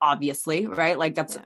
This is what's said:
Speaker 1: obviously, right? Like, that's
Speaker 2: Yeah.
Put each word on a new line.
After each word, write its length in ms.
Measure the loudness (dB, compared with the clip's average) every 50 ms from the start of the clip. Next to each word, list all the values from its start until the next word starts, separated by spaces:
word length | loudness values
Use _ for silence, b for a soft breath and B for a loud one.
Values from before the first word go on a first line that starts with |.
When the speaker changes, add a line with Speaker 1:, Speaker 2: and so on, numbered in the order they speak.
Speaker 1:
obviously, 640 | 2 2 2 2 0 -2 -4 -4 -4 -2 -2 -2 -2 -2
right? 280 | -2 0 2 2 2
Like, 200 | 2 0 0 0
that's 180 | -2 -4 -4 -6
Speaker 2:
Yeah. 80 | -6 0